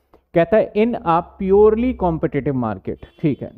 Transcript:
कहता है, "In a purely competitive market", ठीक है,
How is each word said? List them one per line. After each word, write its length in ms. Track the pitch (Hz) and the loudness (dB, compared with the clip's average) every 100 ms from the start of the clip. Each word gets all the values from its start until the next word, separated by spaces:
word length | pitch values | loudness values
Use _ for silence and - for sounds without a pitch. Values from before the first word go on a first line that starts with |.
| _ _ _ 175 | _ _ _ 0
कहता 220 | 170 180 | 2 2
है, 140 | - 208 | 0 0
"In 200 | 226 - | -2 -2
a 200 | 170 165 175 - | -2 -2 -2 -6
purely 560 | 190 196 214 220 247 240 | 0 4 4 4 -2 -2
competitive 580 | 180 160 160 143 139 131 | -2 -2 -2 -2 -2 -2
market", 460 | 113 95 - - - _ | -4 -6 -8 -12 -14 _
ठीक 200 | 156 123 | -4 -2
है, 100 | - | -8